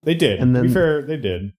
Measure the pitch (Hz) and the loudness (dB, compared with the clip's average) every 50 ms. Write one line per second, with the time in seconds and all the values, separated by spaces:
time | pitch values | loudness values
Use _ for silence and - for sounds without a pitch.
0 | _ 151 165 170 170 131 101 92 139 127 123 123 123 127 123 190 175 160 151 151 | _ -2 0 2 2 0 0 2 2 2 2 2 2 2 2 2 2 2 0 -2
1 | 139 131 156 151 - 101 92 87 98 101 - | -4 -6 -8 -6 -4 -4 -4 -4 -6 -10 -14